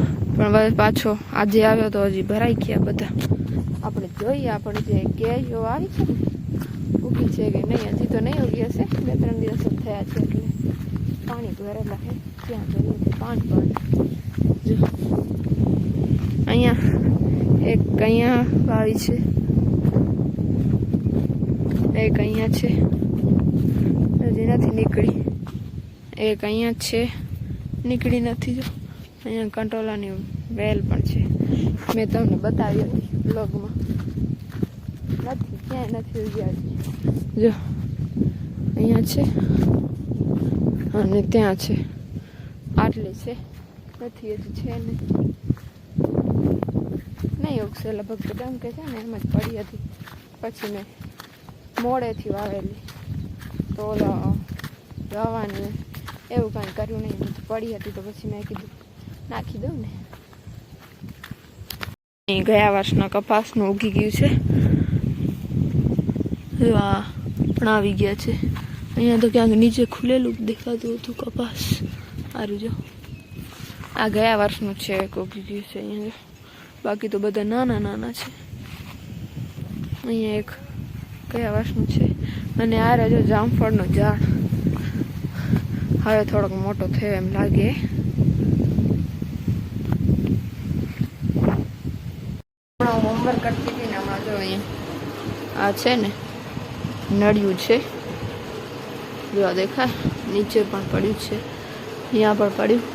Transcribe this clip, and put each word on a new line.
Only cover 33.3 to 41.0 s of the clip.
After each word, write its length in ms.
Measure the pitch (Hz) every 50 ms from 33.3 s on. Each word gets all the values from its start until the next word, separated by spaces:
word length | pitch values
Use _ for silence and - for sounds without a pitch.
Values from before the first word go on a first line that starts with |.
| - 214 214 - - - - - - - - - - - - - - - - - - - - - - - - - - - - - - - - - - -
નથી, 360 | - 247 269 - - - - - - -
ક્યાંય 300 | 247 254 240 214 226 233
નથી 240 | 233 - - 226 214
ઉગ્યા 280 | 214 - 220 - - -
હજી. 240 | - - - - - - - - - - - - - - - -
જો 160 | 226 214 226 208 - - - - - - - - - - - - - - - - - - - - - - - -
અહીંયા 360 | - 220 226 226 226 226 -
છે 120 | - - - - - - - - - - - - - - - - - - - - - - - - - - - - - - - - - - - - -
અને 240 | 214